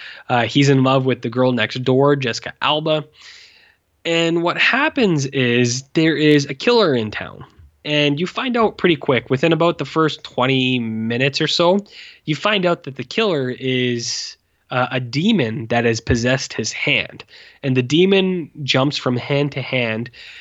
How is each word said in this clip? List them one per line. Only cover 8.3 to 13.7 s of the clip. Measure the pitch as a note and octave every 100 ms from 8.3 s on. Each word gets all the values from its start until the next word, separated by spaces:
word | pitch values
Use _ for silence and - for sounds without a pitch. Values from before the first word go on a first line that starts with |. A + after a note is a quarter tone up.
| - B3+ A#3+
out | G#3+ -
pretty | F3+ D3
quick, | - B2 -
within | C3 E3
about | D#3+ E3+ E3
the |
first | C#3 E3 D#3 -
twenty | - - B2 C3+ B2+ B2+
minutes | A2+ A2 A2+ A#2 C#3 C#3
or | D3+
so, | - F3 G3 G3+ - - -
you | -
find | D3+ G#3 G#3+
out | F3 E3+
that | D3 C3+
the |
killer | B2+ - A3 D#3 B2+
is, | A#2+ C3